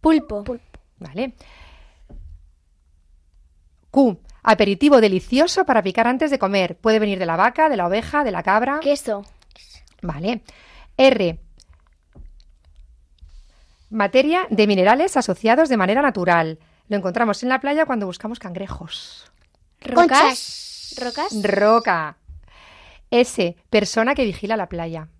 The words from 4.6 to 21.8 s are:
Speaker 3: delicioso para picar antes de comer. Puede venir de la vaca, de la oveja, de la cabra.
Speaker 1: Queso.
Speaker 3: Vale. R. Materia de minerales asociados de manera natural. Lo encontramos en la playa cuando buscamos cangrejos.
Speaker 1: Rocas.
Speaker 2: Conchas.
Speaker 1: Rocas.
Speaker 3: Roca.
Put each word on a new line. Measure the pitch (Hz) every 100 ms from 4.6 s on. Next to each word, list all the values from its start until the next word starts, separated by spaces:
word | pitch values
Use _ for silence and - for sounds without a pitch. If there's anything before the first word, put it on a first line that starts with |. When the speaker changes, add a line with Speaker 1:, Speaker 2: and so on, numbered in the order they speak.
| 202 196 285 277
Speaker 3:
delicioso | 214 185 - 254 339 -
para | 370 240
picar | 190 190 226
antes | 262 311
de | 269
comer. | 190 196 180 175
Puede | 226 220
venir | 214 190
de | 170
la | 165
vaca, | 220 247 320
de | 233
la | 175
oveja, | 202 226 294
de | 277
la | 175
cabra. | 180 208 247 294
Speaker 1:
Queso. | 285 285 - 202 202 _ _ _ - - _ _
Speaker 3:
Vale. | 175 143 185 233 - - _ - - -
R. | 262 269 175 165 - _ _ _ _ _ _ - - - _ _ _ - - _ _ _ - - _ _ _ _ _
Materia | 220 202 254 285 349 359
de | 208 208
minerales | 196 185 254 370 285
asociados | 233 175 220 247 320
de | 240
manera | 185 233
natural. | 285 202 180 170 160 160 _ _ _
Lo | 202
encontramos | 185 180 233 196
en | 247
la | 262
playa | 277 294 311
cuando | 247 196
buscamos | 180 214 233
cangrejos. | 190 175 196 - 165 - - - _ _ _ _ _ _
Speaker 1:
Rocas. | - 240 339 262
Speaker 2:
Conchas. | 269 254 - - - - - -
Speaker 1:
Rocas. | 247 233 349 220
Speaker 3:
Roca. | 208 202 208 226